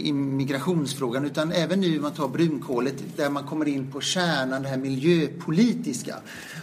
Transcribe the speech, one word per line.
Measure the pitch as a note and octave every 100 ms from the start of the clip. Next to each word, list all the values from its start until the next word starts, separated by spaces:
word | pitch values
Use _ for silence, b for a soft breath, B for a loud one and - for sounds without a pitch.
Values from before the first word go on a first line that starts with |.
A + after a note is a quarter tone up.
| D3+
i |
migrationsfrågan, | C#3+ C#3 C3+ C3+ C#3 D#3 F3 C3+ - C3 B2 D3
utan | D3 D#3
även | F3 D#3+ G3
nu | F#3 D#3
man | C#3+
tar | D3 C#3
brunkolet, | - E3 C#3+ - B2 B2 C3+ - -
där | C#3+
man | C#3+ C#3
kommer | D#3 D3
in | C#3 C3+
på | C#3
kärnan, | - F#3 F3 D3 C3 C3
det | C#3
här | C3
miljöpolitiska. | C3+ C3+ D3+ F3 C#3 - - D#3+ A#3+ G3+ - B2 - - B B B B